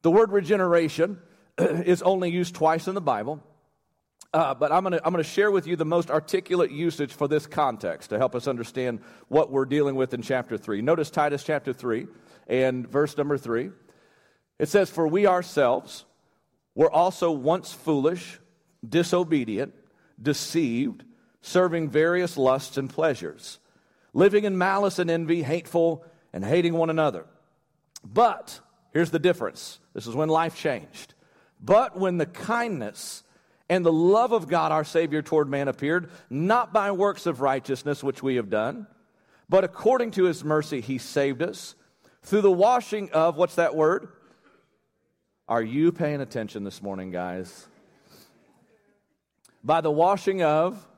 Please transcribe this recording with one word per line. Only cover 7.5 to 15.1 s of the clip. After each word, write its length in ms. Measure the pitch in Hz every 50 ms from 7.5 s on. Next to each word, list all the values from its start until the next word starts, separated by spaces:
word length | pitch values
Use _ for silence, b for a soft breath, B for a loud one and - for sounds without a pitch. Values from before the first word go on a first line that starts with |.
| - - 151 135 117 107 - 90 80 - - -
to 60 | 110 104
help 180 | 131 127 -
us 120 | 123 117 143
understand 540 | 135 120 117 - - 135 127 123 117 107 B B B B B B
what 240 | - 151 156 -
we're 140 | 131 135 135
dealing 300 | 127 135 151 147 139 135
with 180 | 131 131 127 -
in 80 | 120
chapter 360 | 110 - 139 127 120 - 113 101
three. 240 | - - 107 101
Notice 280 | 110 139 165 165 151 -
Titus 340 | - 165 147 147 143 139 -
chapter 300 | - 156 143 - 139 123
three 340 | - - 123 113 117 - - b b b b b b b b
and 400 | - 127 131 131 127 127 120 -
verse 300 | - 139 151 147 - -
number 200 | 143 143 143 131
three. 340 | - 120 117 117 135 190 - _ _ b b b b b b b b b b b b b _ _
It 100 | 151 147
says, 200 | - 208 190 -
"For 180 | - 165 165
we 180 | 156